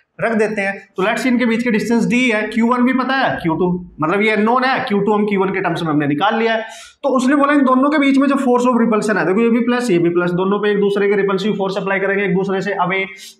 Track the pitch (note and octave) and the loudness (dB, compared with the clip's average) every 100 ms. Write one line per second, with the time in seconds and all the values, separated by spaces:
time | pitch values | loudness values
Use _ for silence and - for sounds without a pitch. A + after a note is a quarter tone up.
0 | _ - G3+ A3 G#3+ G#3 G3 G3 - - | _ -6 -2 0 0 -2 -4 -6 -10 -4
1 | F#3 - C4 A#3+ A#3+ A3+ A#3+ G#3+ A3 A#3 | -2 0 0 0 0 0 0 -2 0 0
2 | F3+ A#3+ B3+ G#3+ G#3 A3 A#3 B3 B3 C4 | 0 0 0 0 -2 -2 0 2 0 0
3 | B3+ C4+ G#3+ - D#3+ D#3+ F3+ F3+ - - | -2 -2 -2 -2 -4 -2 -2 -4 -8 -6
4 | D#3 G3+ A3 G#3+ G#3+ B3 B3+ B3+ - G3+ | -2 0 0 0 2 2 0 -2 -2 -2
5 | G#3 G#3 G#3 G3 F#3+ F#3+ F3 E3 E3 D3 | 0 0 0 0 0 -2 -4 -2 -2 0
6 | C#3+ D3 G3 A3+ A3+ A3 A3 - - _ | 0 0 0 0 0 -2 -6 -14 -20 _
7 | C#4+ C4 B3+ D4 C#4 D4 B3+ B3+ C#4+ D4+ | -2 0 2 2 4 4 2 2 2 2
8 | C#4 C4 C#4 C#4 B3 A#3+ B3 A#3 A3+ G#3+ | 2 2 2 2 2 2 2 2 2 0
9 | G#3+ F#3+ D#3+ F#3+ A#3 A#3 A3+ B3 A#3+ E3+ | 0 0 0 2 2 2 0 -2 0 2
10 | E3+ F3 F3 F3 F#3+ G3+ G#3 G3 G3 G3+ | 2 2 0 0 0 0 0 0 0 2
11 | G3+ G3+ G3 F#3+ G#3 G3+ F#3+ G3 F#3 F#3+ | 0 2 0 0 0 -2 -2 -2 -2 -2
12 | G3 G3 G3+ F3+ F#3+ F#3+ G3 - F3 F#3+ | 0 0 0 0 0 -2 -2 -2 -2 -2
13 | F#3+ - - | -4 -10 -20